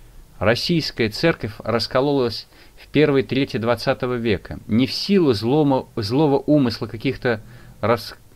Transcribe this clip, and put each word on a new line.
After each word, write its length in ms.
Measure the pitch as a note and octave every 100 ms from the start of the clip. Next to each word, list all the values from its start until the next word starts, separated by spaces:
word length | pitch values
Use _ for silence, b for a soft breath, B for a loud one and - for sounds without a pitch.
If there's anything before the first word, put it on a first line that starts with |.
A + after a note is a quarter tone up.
| b b b -
Российская 720 | G2 A#2 - E3+ - - A2+
церковь 440 | - E3 - G#2+ -
раскололась 800 | - A#2 - C3 C#3+ C#3 A#2+ A2+ - b b b
в 100 | -
первой 340 | C#3 D3 C#3
трети 340 | - B2+ C#3 A#2
двадцатого 600 | A2+ A#2+ - - B2+ B2
века 420 | A#2 F2+ - D#2 -
не 200 | A2+ C3
в 60 |
силу 400 | - - G3 D#3
злома-, 540 | G#2 A2+ D3+ C#3+ C3 - -
злого 400 | G2+ C3 D#3 C#3
умысла 500 | - D3 B2 A2 A2
каких-то 540 | A2+ C#3 B2+ B2+ A2 B B B B
рас-, 340 | G#2 A#2 - - -